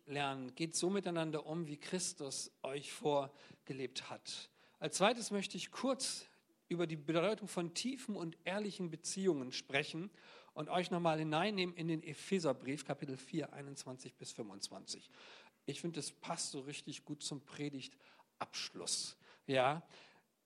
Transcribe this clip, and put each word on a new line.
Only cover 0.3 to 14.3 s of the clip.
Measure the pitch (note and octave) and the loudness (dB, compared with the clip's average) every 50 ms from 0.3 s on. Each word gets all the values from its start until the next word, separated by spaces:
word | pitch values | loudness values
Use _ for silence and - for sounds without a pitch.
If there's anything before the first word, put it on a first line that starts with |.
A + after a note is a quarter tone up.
| C3+ C3+ B2+ C3 B2+ | 0 -2 -4 -6 -4
Geht | - E3 D#3+ E3 | -2 -2 0 2
so | - E3+ F3+ | 2 4 4
miteinander | G3 G3+ F#3+ F#3 E3+ E3 D#3+ D#3+ D3+ D3+ C#3+ | 4 2 2 2 2 2 2 2 0 -2 -2
um, | D3+ D#3 E3+ E3+ | -2 -2 -2 -2
wie | D3 D3 | -2 -6
Christus | C#3+ - - - F#3 F3+ - - - D3 C3+ C3 - - - - _ - | -8 -6 -4 -2 -2 0 -2 -2 -4 -6 -6 -4 -6 -6 -8 -8 _ -4
euch | C3 C3+ C#3+ C3 - - | -4 -4 -4 -6 -8 -6
vorgelebt | - D#3+ D3+ C#3+ C#3 C#3 C#3 - - - - - - _ - C#3 C3 C3 B2+ - - - - | 0 2 4 4 4 4 2 -4 -14 -20 -20 -20 -12 _ -8 -6 -4 -4 -4 -6 -8 -8 -8
hat. | A#2 - - - - - - - _ _ - - _ - | -10 -10 -8 -8 -8 -8 -10 -12 _ _ -20 -20 _ -4
Als | - D#3 - | -4 -2 4
zweites | - F#3 G#3+ B3 A#3+ G#3 - | 8 8 8 8 6 0 0
möchte | G#3 G3+ F#3+ - - | 0 0 0 -2 -4
ich | F3+ - - | -6 -6 -6
kurz | - - - C4+ C4 C4 - - - - - - - _ _ _ _ _ _ - | -4 0 2 2 2 2 0 -2 -4 -4 -8 -12 -18 _ _ _ _ _ _ -2
über | F3+ E3+ F3 | 0 2 2
die | D#3+ D#3+ | 2 0
Bedeutung | D3+ C#3+ D3+ D#3+ E3 E3 G3+ A3 - G#3+ F3+ | 0 0 4 4 6 6 6 4 2 -2 -2
von | - F#3+ E3+ E3 E3+ | 0 0 0 0 0
tiefen | - - B3 C4+ B3+ - - G#3 | -2 -2 -2 -2 -2 -4 -4 -2
und | F3 E3+ E3 D#3+ - - | -2 -2 -4 -4 -4 -2
ehrlichen | F3 F#3 G#3 G#3+ G#3 - - F#3 E3+ | 0 0 0 0 -2 -2 -2 -4 -4
Beziehungen | D#3+ D#3 - - - G3 F#3+ F#3+ D#3+ C#3 B2+ B2 | -4 -4 -6 -4 0 4 6 6 6 6 2 -2
sprechen | A#2 - - - C3+ C#3 D3+ - - D#3+ F3+ G#3 - - - - - - - - - | -4 -6 -2 2 2 2 2 2 -2 -6 -6 -6 -10 -16 -20 -20 -20 -20 -20 -10 -8
und | - D#3 - | -6 -4 0
euch | E3 F3+ F3 - | 2 2 2 4
nochmal | F#3 E3+ F3 E3 D#3 D#3 | 4 4 6 6 6 4
hineinnehmen | D#3+ D#3 D3+ D#3+ F3+ G#3+ G#3+ F#3+ F3+ F3+ F3 | 4 2 4 4 4 4 4 2 0 0 0
in | E3+ D#3+ E3+ | 0 0 0
den | E3 D#3 - | 0 0 -2
Epheserbrief, | - C#3+ - - - G3 F#3+ D#3+ D3 B2+ - B2+ B2+ C3+ - - | -6 -8 -8 0 2 2 4 6 4 4 2 0 -4 -4 -2 -2
Kapitel | - C#3+ - D3+ C#3 C3 | -4 -4 -2 -4 -4 -6
vier, | C3 - - - D3 C#3+ - | -6 -6 -4 -2 -2 -2 -2
einundzwanzig | - C#3+ C#3+ C#3 C#3 - - C3+ B2+ B2+ - - - | -6 -10 -10 -10 -10 -10 -8 -8 -8 -8 -10 -14 -14
bis | - C#3+ - | -12 -12 -10